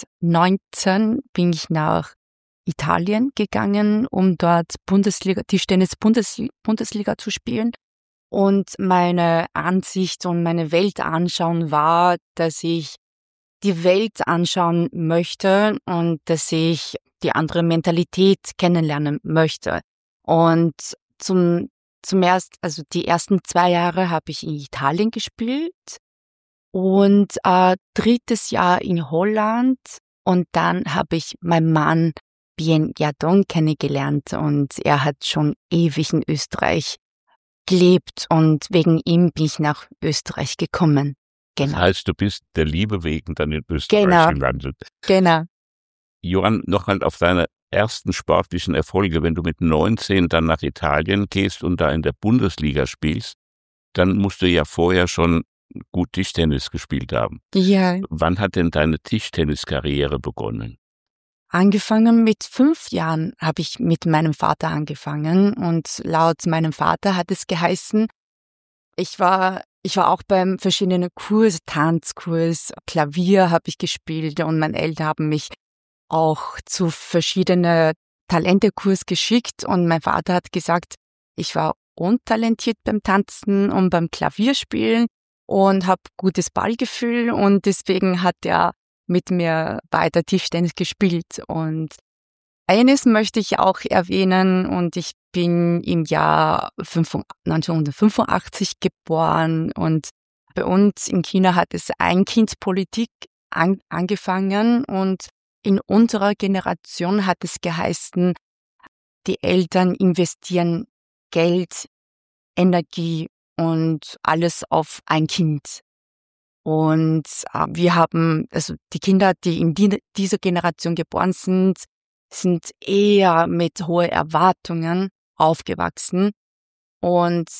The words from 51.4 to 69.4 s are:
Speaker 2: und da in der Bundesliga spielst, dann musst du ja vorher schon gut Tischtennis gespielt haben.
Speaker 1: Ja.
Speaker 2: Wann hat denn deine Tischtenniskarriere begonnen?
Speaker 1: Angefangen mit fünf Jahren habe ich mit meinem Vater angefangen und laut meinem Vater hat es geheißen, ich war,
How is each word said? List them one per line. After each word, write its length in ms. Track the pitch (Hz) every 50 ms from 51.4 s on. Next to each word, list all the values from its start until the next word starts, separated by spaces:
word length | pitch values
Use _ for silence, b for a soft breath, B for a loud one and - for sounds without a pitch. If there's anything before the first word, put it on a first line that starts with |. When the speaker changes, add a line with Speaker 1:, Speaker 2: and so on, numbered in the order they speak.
| 98 98 - - -
Speaker 2:
und 160 | 90 90 87
da 100 | 85 73
in 120 | 73 80
der 100 | 76 76
Bundesliga 760 | - - - 104 123 127 107 90 - - 78 76 67 73 65
spielst, 500 | - - - - 76 78 - - - - _ _ _ _ _ _ _ _ _ _ _ -
dann 240 | 92 90 95 92 104
musst 240 | 98 98 - -
du 40 | 87
ja 200 | 90 87 80 76
vorher 420 | - - - 82 90 92 90 90 85
schon 360 | - 85 82 85 82 80 - _ _ _ _ _ - - - -
gut 200 | - 90 90 -
Tischtennis 580 | - 90 95 - - 85 82 78 71 65 - -
gespielt 440 | - 80 - - 73 65 60 - -
haben. 260 | 57 57 - - - - _ -
Speaker 1:
Ja. 460 | 190 185 190 196 190 185 180 180 190 196 -
Speaker 2:
Wann 280 | 78 78 80 85 90 92
hat 180 | 104 90 -
denn 140 | 92 85 85
deine 280 | - 78 76 80 78 -
Tischtenniskarriere 1200 | - - - 110 - - - - 80 73 73 - - - 78 67 - 71 71 71 71 69 71 65
begonnen? 580 | - 65 60 - - 53 57 53 57 57 57 _ _ _ _ _ _ _ _ _ _ _ _ _ _ _
Speaker 1:
Angefangen 720 | - 175 196 202 196 202 - - 220 220 226 233 233 233
mit 220 | 226 220 208 - -
fünf 480 | - - - 262 302 320 - - -
Jahren 400 | - 175 160 160 160 160 160 202 - -
habe 200 | 160 160 - -
ich 200 | 156 - - -
mit 260 | - 170 165 - -
meinem 280 | 170 156 151 165 156 147
Vater 340 | - - - 151 - - 160
angefangen 880 | 160 147 151 - 147 - - 156 147 151 151 156 170 190 202 202 -
und 460 | - 180 170 165 165 - - - - -
laut 420 | - 165 160 165 165 165 - -
meinem 260 | 175 160 165 160 156
Vater 440 | - - 147 165 165 - - 202 185
hat 160 | 180 175 -
es 160 | 190 - - -
geheißen, 580 | 185 165 170 - 185 - - - - 214 220 220 - _ _ _ _ _ _ _ _ _ _ _ _ _ _ _ _
ich 240 | - 180 - - -
war, 460 | 190 180 190 190